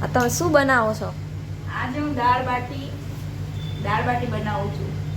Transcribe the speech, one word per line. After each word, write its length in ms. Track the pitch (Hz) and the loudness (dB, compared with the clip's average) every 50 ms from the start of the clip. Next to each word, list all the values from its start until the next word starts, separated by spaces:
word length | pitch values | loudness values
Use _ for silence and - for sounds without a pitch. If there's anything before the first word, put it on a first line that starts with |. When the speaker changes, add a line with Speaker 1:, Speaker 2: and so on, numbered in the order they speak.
| 156 | -2
Speaker 1:
આ 40 | 151 | 2
તમે 220 | - 247 247 240 | 2 2 2 4
શું 220 | 240 - 330 349 | 2 2 2 6
બનાવો 420 | 311 285 277 269 269 247 226 220 214 | 6 6 6 6 6 4 4 2 0
છો? 200 | - 202 180 - - - - - - - - - - - - - | -2 -4 -6 -6 -6 -8 -8 -8 -8 -6 -8 -8 -8 -6 -6 -4
Speaker 2:
આજે 260 | - - - - - | -4 -4 -4 -2 -2
હું 160 | 294 196 - | -2 -2 0
દાળ 300 | 240 240 240 233 247 - | 2 4 4 4 4 4
બાટી, 460 | - 247 247 240 - 143 139 135 - - - - - - - - - - - - - - - - - - - - | 0 0 -2 -2 -4 -6 -6 -6 -6 -6 -8 -6 -8 -8 -6 -6 -6 -6 -6 -6 -4 -4 -4 -4 -4 -4 -2 -2
દાળ 200 | 196 208 220 226 | 0 0 2 2
બાટી 240 | 240 247 247 247 240 | 2 2 0 0 0
બનાવું 460 | 220 214 208 214 208 - - - - | -2 0 0 0 0 0 0 -2 -2
છું. 260 | - - - - - - - - | -2 -4 -4 -4 -4 -4 -4 -2